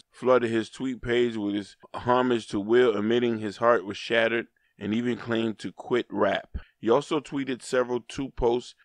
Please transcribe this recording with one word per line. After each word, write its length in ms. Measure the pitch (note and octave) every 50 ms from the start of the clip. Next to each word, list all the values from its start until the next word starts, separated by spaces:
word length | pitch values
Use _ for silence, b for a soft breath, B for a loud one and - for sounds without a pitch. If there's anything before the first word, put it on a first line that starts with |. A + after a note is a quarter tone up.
| - _
flooded 380 | _ - - B2 B2+ B2 A#2+ A2
his 220 | A2+ A2+ G#2+ -
tweet 320 | - - C3 C3+ B2+ A2 -
page 340 | A#2+ A#2+ A#2+ A#2+ A#2+ A2+
with 160 | A2+ G2+ G2+ G2+
his 240 | G#2 G2+ - - _ - - -
homage 540 | - - A#2+ B2 B2+ B2+ B2+ B2 A2+ G#2
to 120 | - - G#2
Will, 380 | G2 G#2+ A#2 B2 B2 B2 G#2+
admitting 400 | G#2 G#2 A2 A#2 A#2+ A#2+ A#2+ A#2
his 200 | G#2+ G#2+ G#2 F#2
heart 280 | - A#2 A#2 A#2+ G#2+ F2+
was 120 | G2+ G2+
shattered 500 | - - - A#2+ A#2 A2+ A2+ A2+ A#2 G#2 - _ _ _ _ _ -
and 120 | G2+ G2+
even 240 | G#2 A#2 A#2+ B2 A#2+
claimed 440 | A2 A2 A#2 A2+ A2+ A2+ A2+ G#2+ -
to 120 | - G2
quit 360 | - - - - B2+ A#2+ - -
rap. 480 | G2 G2+ G#2 G2 F#2+ - - - - b b b b _
He 100 | - G#2
also 300 | A#2 C#3 D3 - E3 D3+
tweeted 420 | B2+ - - C#3 C3+ B2+ C3 A2
several 380 | - - - B2+ B2+ A#2+ B2 A#2+
two 300 | A2 - - - C#3 B2+
posts 440 | - - B2+ A#2 A#2+ B2 A#2+ - - _